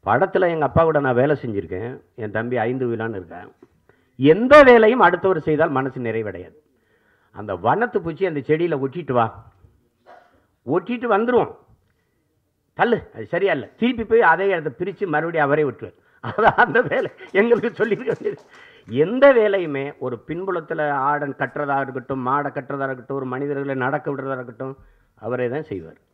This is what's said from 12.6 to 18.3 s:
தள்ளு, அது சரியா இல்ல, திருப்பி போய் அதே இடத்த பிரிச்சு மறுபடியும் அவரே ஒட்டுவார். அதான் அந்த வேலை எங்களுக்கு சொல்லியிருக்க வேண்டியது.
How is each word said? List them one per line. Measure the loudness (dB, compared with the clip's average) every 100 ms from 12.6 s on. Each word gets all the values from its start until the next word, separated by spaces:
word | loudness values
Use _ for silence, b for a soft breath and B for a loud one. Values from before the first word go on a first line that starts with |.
| _ -2
தள்ளு, | 0 0 -4
அது | -18 -6
சரியா | -2 0
இல்ல, | -2 -6
திருப்பி | _ -2 -2 0
போய் | 4
அதே | 4 4 0
இடத்த | -2 -4 -6
பிரிச்சு | -8 -6 -4
மறுபடியும் | -2 -2 0 0
அவரே | 0
ஒட்டுவார். | -2 -4 -16 _ b b
அதான் | -8 0 2 4 2
அந்த | 2
வேலை | 0 -2 -4 -10 B
எங்களுக்கு | 0 2 2 0
சொல்லியிருக்க | -4 -2 -2 -4
வேண்டியது. | -6 -6